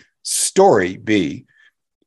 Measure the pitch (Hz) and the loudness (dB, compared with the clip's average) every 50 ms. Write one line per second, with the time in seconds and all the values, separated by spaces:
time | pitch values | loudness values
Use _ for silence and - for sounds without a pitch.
0 | _ _ _ _ - - - - - - - 190 190 302 143 107 90 90 98 - | _ _ _ _ -14 -10 -8 -6 -6 -2 0 2 4 4 4 2 0 -2 -4 -8
1 | - 107 107 104 87 71 - - - _ _ _ _ _ _ _ _ _ _ _ | -4 -2 -2 -2 -2 -2 -6 -12 -16 _ _ _ _ _ _ _ _ _ _ _
2 | _ | _